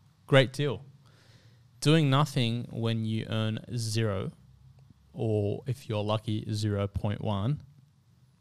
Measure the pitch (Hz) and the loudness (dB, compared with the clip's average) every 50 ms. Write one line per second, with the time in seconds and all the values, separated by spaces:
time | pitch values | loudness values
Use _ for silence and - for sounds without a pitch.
0 | _ - _ _ _ - 143 135 131 - - - 147 143 110 - - - - - | _ -20 _ _ _ 4 6 6 6 6 0 -2 -2 -2 -2 -6 -10 -16 -20 -20
1 | - - - - - - - - - - - - _ - _ - - 143 156 165 | -20 -20 -20 -20 -20 -20 -20 -20 -20 -20 -20 -20 _ -20 _ -2 4 4 6 6
2 | 151 135 135 139 151 - - 135 120 113 117 120 120 - - 113 113 113 113 113 | 6 6 4 4 4 2 2 0 0 2 0 -2 -6 -8 -6 -4 -2 -2 0 0
3 | 113 110 110 110 - - 113 110 110 110 110 - - - - 120 113 110 107 113 | -2 -2 -2 -2 -2 -2 -2 -2 -2 -2 -2 -4 -8 -8 -6 -6 -4 -2 -2 0
4 | 113 107 98 98 113 170 - - - - - - - - - - - - - _ | 0 0 0 -2 -4 -6 -8 -12 -20 -20 -20 -20 -20 -20 -20 -20 -20 -20 -20 _
5 | _ _ - - 117 113 107 104 101 101 110 101 - - 120 - - - 107 104 | _ _ -10 -6 -2 0 0 0 0 0 -2 -4 -4 -6 -6 -6 -6 -6 -4 -4
6 | 104 104 107 110 - 107 107 107 - 107 107 107 107 107 101 98 101 98 - - | 0 0 -2 -2 -2 -2 -4 -4 -4 -4 -4 -2 0 0 0 0 -2 -2 -2 -4
7 | - 104 - - - 107 104 98 98 127 147 - - - - - - _ _ _ | -4 -4 -4 -2 -4 -4 -2 -2 0 -2 -2 -4 -6 -16 -20 -20 -20 _ _ _
8 | _ _ _ _ _ _ _ _ | _ _ _ _ _ _ _ _